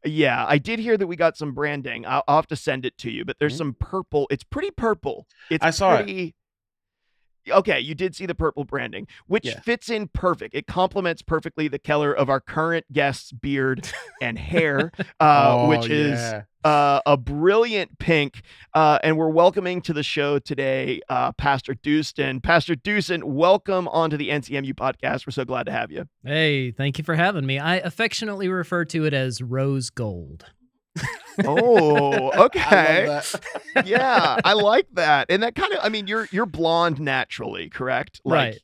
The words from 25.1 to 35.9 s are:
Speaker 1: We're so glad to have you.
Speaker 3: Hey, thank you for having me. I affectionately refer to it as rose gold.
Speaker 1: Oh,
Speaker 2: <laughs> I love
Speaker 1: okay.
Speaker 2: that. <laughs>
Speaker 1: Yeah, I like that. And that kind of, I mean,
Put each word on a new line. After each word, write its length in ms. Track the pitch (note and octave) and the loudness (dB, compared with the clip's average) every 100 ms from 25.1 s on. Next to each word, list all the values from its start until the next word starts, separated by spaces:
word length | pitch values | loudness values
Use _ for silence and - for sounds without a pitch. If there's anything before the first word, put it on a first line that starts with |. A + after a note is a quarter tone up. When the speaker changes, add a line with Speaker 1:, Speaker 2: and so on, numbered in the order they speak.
| C3 - | -4 -6
Speaker 1:
We're 40 | |
so 160 | C3+ B2 | -6 -4
glad 180 | B2 | -4
to 80 | - | -4
have 180 | A#2 - | -4 -6
you. 140 | - - _ | -8 -14 _
Speaker 3:
Hey, 480 | B2 D3+ D#3+ C#3+ B2+ | -4 0 2 0 -2
thank 280 | A2+ C#3 C3+ | -4 -4 -4
you 60 | |
for 100 | D#3 | -2
having 320 | D#3+ F3+ G3 C3+ | 2 2 0 -2
me. 120 | C3+ | -2
I 180 | D#3 F#3 | 0 -2
affectionately 720 | F3+ - A#3 - A3 G3+ F#3 | -2 -4 -4 -2 -6 -4 -2
refer 360 | F#3 E3 F3 E3 | -2 -2 -4 -2
to 200 | E3 D#3 | 0 0
it 80 | |
as 260 | C#3 C3 A#2 | 0 -2 -6
rose 480 | B2 C3 C#3 C3+ A#2+ | -6 -2 0 -2 -4
gold. 560 | - A2 F2 D2+ D#2 - _ _ _ _ - - - - - | -6 -6 -8 -12 -18 -20 _ _ _ _ -10 -8 -10 -12 -2
Speaker 1:
Oh, 880 | G3 D3 A#3 A3+ D3+ D3 C#3+ C3+ C3 | 0 4 6 6 6 4 4 0 0
Speaker 2:
<laughs> 40 | |
I 20 | - | 2
love 100 | - | 0
Speaker 1:
okay. 600 | F3+ - G3 D#3 E3 A#3 | 0 4 4 4 2 0
Speaker 2:
that. 280 | D3 - - | -4 -6 -10
<laughs> 40 | - - - - F#3 | -10 -14 -4 -4 0
Speaker 1:
Yeah, 540 | A#3+ C4 B3 D#3+ A#2 | 0 2 2 2 2
I 100 | F3 | 2
like 340 | G#3 G3+ A#3 - | 4 4 2 0
that. 360 | F#3 D#3 D3 - | -2 2 2 2
And 140 | F#3 | 0
that 100 | A#3 | 0
kind 180 | A#3+ G4+ | -2 -4
of, 60 | F4+ | -2
I 80 | |
mean, 200 | G#3+ | -2